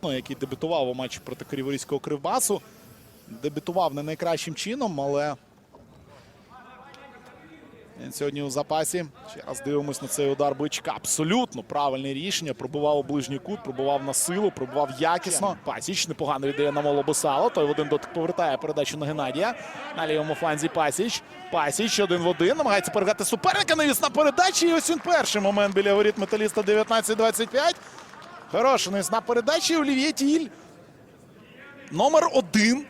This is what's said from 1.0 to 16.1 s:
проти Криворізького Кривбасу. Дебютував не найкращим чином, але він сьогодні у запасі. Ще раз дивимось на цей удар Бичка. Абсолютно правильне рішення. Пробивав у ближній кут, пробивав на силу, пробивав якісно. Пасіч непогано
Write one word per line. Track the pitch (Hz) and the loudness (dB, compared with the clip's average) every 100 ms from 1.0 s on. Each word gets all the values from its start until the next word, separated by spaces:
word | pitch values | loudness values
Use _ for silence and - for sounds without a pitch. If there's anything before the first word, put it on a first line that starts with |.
| 127 - | -6 -8
проти | - 123 | -12 -12
Криворізького | - 139 131 139 - 143 | -8 -6 -4 -4 -4 -6
Кривбасу. | - 147 156 240 - 202 - - - - - - - | -4 -4 -2 0 0 -2 -4 -20 -20 -20 -20 -20 -20
Дебютував | 113 147 147 165 175 165 | -8 -6 -6 -4 0 0
не | 143 | -2
найкращим | 151 156 170 165 - | -8 -4 -2 -2 -4
чином, | 156 196 254 233 147 | -8 -8 -4 -4 -2
але | 139 143 147 135 _ _ _ - - - - - - - - 254 247 - - - 269 240 - - - - - - - - | -2 0 -2 -6 _ _ _ -20 -20 -20 -20 -20 -20 -20 -20 -20 -20 -20 -20 -20 -20 -20 -20 -20 -20 -20 -20 -20 -20 -16
він | 131 | -14
сьогодні | - 143 139 | -6 -6 -4
у | 143 | -6
запасі. | 131 143 156 156 180 156 - - | -4 -2 -2 -2 -4 -6 -12 -18
Ще | 156 - | -16 -12
раз | 131 | -8
дивимось | 139 147 147 135 | -2 -2 -2 -6
на | 135 | -6
цей | - 139 | -2 0
удар | 139 143 | 2 0
Бичка. | 135 151 - - 107 | 0 -4 -4 -6 -6
Абсолютно | - - 156 226 247 127 | -4 -2 2 2 0 -4
правильне | 101 143 143 131 135 | -6 -2 0 -2 -4
рішення. | 135 180 - 156 | -6 -4 -4 -4
Пробивав | 127 131 147 147 147 | -6 -6 0 2 2
у | |
ближній | 135 143 131 135 | 2 -2 -2 -6
кут, | - 208 | -6 -8
пробивав | - 127 135 143 | -8 -2 0 0
на | 139 | 0
силу, | 135 - 180 208 | -2 -2 0 0
пробивав | - 131 135 147 127 | -2 -4 0 -2 0
якісно. | 160 175 185 170 196 170 | 0 0 -2 -2 -2 -4
Пасіч | - 113 - 196 | -8 -8 -4 -4
непогано | - | -4